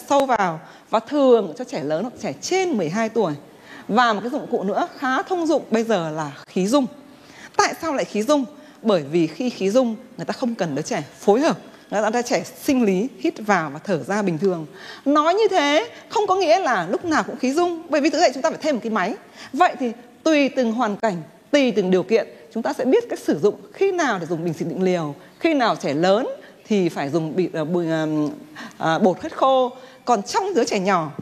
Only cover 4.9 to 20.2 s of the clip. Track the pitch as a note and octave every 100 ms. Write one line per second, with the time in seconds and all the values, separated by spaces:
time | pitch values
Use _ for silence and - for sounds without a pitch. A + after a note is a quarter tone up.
4.9 | - C4 C4 G4 F4+ D#4+ C#4 - A3+ A3
5.9 | G3 D#3+ D#3 D3 C#3+ - F#3 G3 C#4+ B3
6.9 | - - - - - - - F#4 - E4
7.9 | C4 - G#3 A3+ D4 B3 - - - A3
8.9 | F#3 C#3 E3+ D#3 - B3+ - F#3+ B3 A#3+
9.9 | G#3+ - - - G#3 B3 A3+ E3+ C#3 -
10.9 | G#3 C#3+ - - A3 D4+ F3 - - -
11.9 | G3 G#3+ A#3+ A#3 G#3 - - - B3+ G#3
12.9 | F#3 B3+ - E4 E4+ G#3+ F#3 D#3 D3 -
13.9 | E3 A#2+ G#3 G3 D#3 G3 E3+ D3+ - -
14.9 | - C4+ D4+ D#4 G4 A4 F#4 C#4+ D4+ A#4
15.9 | - - A4+ G4 F#4 E4 F#4 D#4 G3+ E3+
16.9 | D#4+ F4 C#4+ D#3+ - B3+ D4 F4 E4 -
17.9 | D4+ D4 D4+ E4 C4 D#4+ A3 D#4 A#3+ A3+
18.9 | G#3+ F#3 F#4+ - - - C4 F4+ - A#3+
19.9 | G#3+ - -